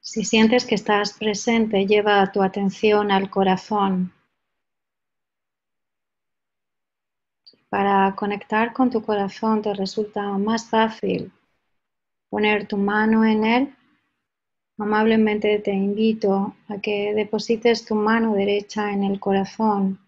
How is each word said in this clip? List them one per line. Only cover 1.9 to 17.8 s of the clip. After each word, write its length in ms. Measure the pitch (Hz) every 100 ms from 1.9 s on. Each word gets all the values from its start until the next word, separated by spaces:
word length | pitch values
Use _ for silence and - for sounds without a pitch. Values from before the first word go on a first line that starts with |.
| 208 208 202 196
tu 100 | 202
atención 720 | 190 196 196 190 214 208 208
al 200 | 196 196
corazón. 840 | - 190 185 - 208 196 185 185 _ _ _ _ _ _ _ _ _ _ _ _ _ _ _ _ _ _ _ _ _ _ _ _ _ _ _ _ _ _ _ _ _ _ _ _
Para 460 | 202 202 196 196
conectar 580 | 196 208 202 - 214 233
con 180 | 226 254
tu 120 | 233
corazón 580 | 214 208 196 - 220 220
te 140 | 208
resulta 480 | 196 190 - 208 - 202 196
más 320 | 208 226 226
fácil 600 | 220 220 220 196 180 - _ _ _ _ _ _ _ _ _ _
poner 380 | 208 214 208 202
tu 80 | 208
mano 480 | 202 208 220 220
en 200 | 220 214
él. 320 | 220 240 277 - _ _ _ _ _ _ _ _ _ -
Amablemente 800 | 208 214 220 220 214 208 214 208
te 140 | 208
invito 800 | 196 196 202 220 220 208 196 196 - _
a 100 | 202
que 340 | 214 208 202
deposites 720 | 214 208 214 208 226 233 226